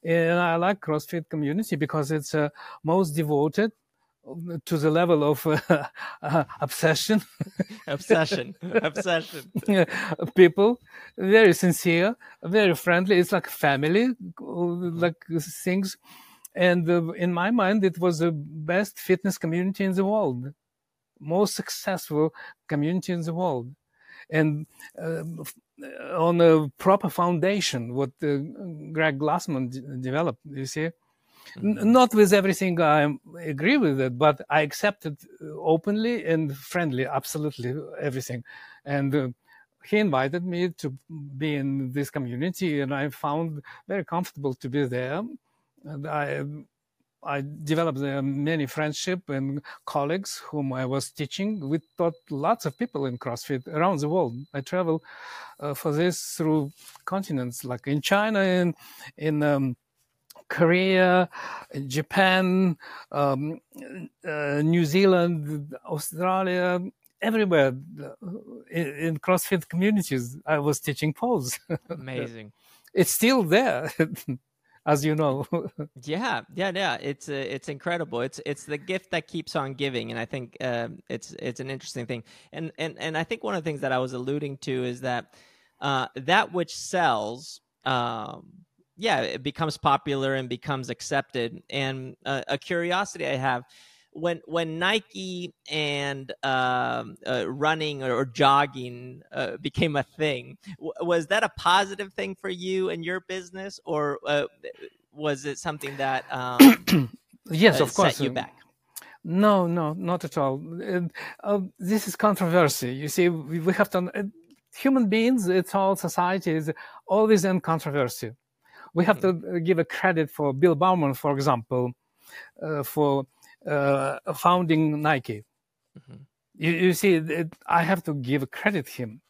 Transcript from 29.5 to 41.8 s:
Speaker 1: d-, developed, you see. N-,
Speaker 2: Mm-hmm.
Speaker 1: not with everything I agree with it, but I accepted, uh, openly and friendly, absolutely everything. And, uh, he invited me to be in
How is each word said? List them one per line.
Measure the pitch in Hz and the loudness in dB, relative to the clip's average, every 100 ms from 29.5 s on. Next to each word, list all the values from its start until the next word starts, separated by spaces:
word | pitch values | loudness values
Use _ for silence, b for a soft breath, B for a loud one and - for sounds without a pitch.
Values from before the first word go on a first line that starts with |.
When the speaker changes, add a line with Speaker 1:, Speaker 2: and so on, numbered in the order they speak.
| 143 127 | -4 -4
Speaker 1:
d-, | 131 135 131 | -6 -10 -8
developed, | 131 139 170 117 | -4 0 0 -2
you | 156 139 135 | -12 -10 -8
see. | - 160 - _ _ _ B B B | -4 -6 -6 _ _ _ B B B
N-, | 202 208 | -2 0
Speaker 2:
Mm-hmm. | 208 | 6
Speaker 1:
not | 247 247 | 6 6
with | 220 208 | 8 8
everything | 202 190 185 190 170 | 8 6 2 0 4
I | 160 151 147 143 - 170 | 6 6 4 0 -8 -12
agree | 165 139 165 285 | -8 -2 2 4
with | 190 135 | 4 2
it, | 131 123 | 0 4
but | 151 139 - | 2 2 0
I | 147 | 0
accepted, | 151 - 208 202 160 147 - - | 0 0 -2 -2 -10 -12 -16 -18
uh, | 156 151 | -14 -6
openly | 160 160 180 208 220 240 | 2 2 2 0 0 -2
and | 160 165 156 139 | 0 0 0 -4
friendly, | - 180 165 127 131 | -6 -2 0 0 -2
absolutely | 139 - 156 151 135 120 135 151 156 | -2 -4 -4 -4 -4 -6 -6 -8 -6
everything. | 147 131 127 120 - B B B | -4 -4 -6 -8 -10 B B B
And, | - 143 139 | -4 -2 0
uh, | 143 131 123 b b b _ | 0 -2 -6 b b b _
he | - 208 | -2 2
invited | 208 135 135 170 | 4 2 2 -2
me | 180 175 180 | -4 -2 -4
to | 165 151 135 _ 160 143 135 | -4 -10 -10 _ -14 -12 -6
be | 156 | -4
in | 147 139 139 | -2 -2 -2